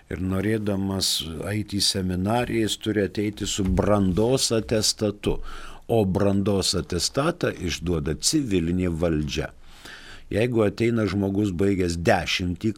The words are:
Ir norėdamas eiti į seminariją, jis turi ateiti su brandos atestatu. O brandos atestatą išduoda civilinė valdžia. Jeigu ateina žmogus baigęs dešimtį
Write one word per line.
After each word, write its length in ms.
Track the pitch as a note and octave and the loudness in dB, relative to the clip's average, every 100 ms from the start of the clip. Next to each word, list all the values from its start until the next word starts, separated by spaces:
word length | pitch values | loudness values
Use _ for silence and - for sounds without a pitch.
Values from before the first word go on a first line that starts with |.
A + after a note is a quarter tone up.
| - | -10
Ir 100 | - | -6
norėdamas 920 | F#2 F#2+ G2+ A2 G#2 F#2+ G2 F#2+ F#2 - D#2+ D#2+ E2+ | -4 -2 0 0 -2 -2 -2 -2 -2 -2 -4 -6 -4
eiti 320 | G#2+ G2+ G2+ | -4 -2 -2
į 60 | - | 0
seminariją, 800 | G2 F#2 F2+ F#2+ A#2+ A#2 A2+ G#2 | 0 -2 0 0 0 0 0 0
jis 100 | - | -2
turi 300 | G#2+ G#2 F#2+ | -2 0 0
ateiti 420 | - G#2 - G2 | 0 -4 -4 -4
su 160 | - | 0
brandos 840 | F#2+ F2+ F#2+ G#2 F#2+ F2 A2+ C3 - | 2 4 4 4 4 4 2 2 2
atestatu. 840 | A2+ - A2 G#2+ - G#2 G2+ G2+ - - - - - - | 0 0 0 0 0 -2 0 -2 -2 -4 -10 -14 -14 0
O 160 | A#2 | 2
brandos 720 | G2 F#2 G2+ G2 G2 G2 F2 F2+ | 4 2 2 2 2 2 2 -2
atestatą 800 | - F2 - - D#3+ - A2+ - | -2 -2 -2 0 -2 0 -2 -2
išduoda 580 | E2 D#2 E2 E2 D2 | -4 -4 -2 0 -2
civilinė 800 | D2+ - D#3 C3 F#2 E2 F2+ F2+ | -2 0 0 2 0 2 0 0
valdžia. 580 | D#2+ F2 D#2 D2+ C2+ - - - - - - - - - | 0 0 0 -2 -4 -6 -10 -20 -20 -18 -18 -18 -16 -4
Jeigu 320 | G2 B2 A2+ | 0 2 2
ateina 460 | G#2 F#2 A2+ A#2 G#2 | 2 2 0 2 2
žmogus 400 | G2+ G2 G2 G#2+ | 0 0 2 0
baigęs 460 | E2+ G2+ F#2+ F2+ E2+ E2+ | 2 2 2 0 0 2
dešimtį 640 | G2 E2 - F2+ F2 A2 | 2 2 -2 -2 -2 -4